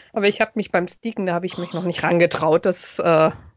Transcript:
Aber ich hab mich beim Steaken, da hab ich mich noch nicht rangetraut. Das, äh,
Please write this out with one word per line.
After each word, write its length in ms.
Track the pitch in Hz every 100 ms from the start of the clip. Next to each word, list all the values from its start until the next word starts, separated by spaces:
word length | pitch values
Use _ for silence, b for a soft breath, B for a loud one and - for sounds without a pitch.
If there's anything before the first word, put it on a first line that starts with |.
| B
Aber 140 | 220 202
ich 140 | 208
hab 160 | 220 220
mich 160 | 196
beim 160 | 185 175
Steaken, 380 | - 226 220 185
da 80 |
hab 100 | 170
ich 140 | 180 -
mich 140 | 175
noch 100 | 170
nicht 180 | 175 170
rangetraut. 600 | 165 170 170 - 156 160 196
Das, 320 | 175 - -
äh, 320 | 170 160 160 - B